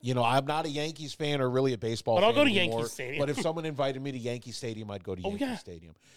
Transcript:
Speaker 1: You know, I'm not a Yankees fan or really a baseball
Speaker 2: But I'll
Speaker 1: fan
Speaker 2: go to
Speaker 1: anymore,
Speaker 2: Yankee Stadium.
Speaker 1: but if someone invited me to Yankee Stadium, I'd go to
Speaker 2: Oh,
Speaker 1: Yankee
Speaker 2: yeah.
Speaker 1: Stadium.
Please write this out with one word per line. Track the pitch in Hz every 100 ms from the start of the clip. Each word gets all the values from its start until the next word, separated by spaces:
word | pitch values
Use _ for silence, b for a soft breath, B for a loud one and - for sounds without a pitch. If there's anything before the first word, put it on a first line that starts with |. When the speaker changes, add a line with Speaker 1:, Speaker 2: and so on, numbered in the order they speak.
Speaker 1:
You | 123 123
know, |
I'm | 117 131 139
not | 151 165
a |
Yankees | 143 151 151 147
fan | - 147 143
or | 127
really | 127 135
a | 117
baseball | 113 113 - 110
Speaker 2:
But |
I'll | 214
Speaker 1:
fan | 240 294
Speaker 2:
go |
to | 196
Speaker 1:
anymore, | 180 117
Speaker 2:
Yankee | 117
Stadium. | - 127 143
Speaker 1:
but | 143
if | 139
someone | 165 165 160
invited | 143 139 135
me | 139
to | 131
Yankee | 117 120 117
Stadium, | 107 120 107 107
I'd | 101
go | 107
to | 92
Speaker 2:
Oh, | 135
Speaker 1:
Yankee | 202 269
Speaker 2:
yeah. | 233
Speaker 1:
Stadium. | - 85 82 - b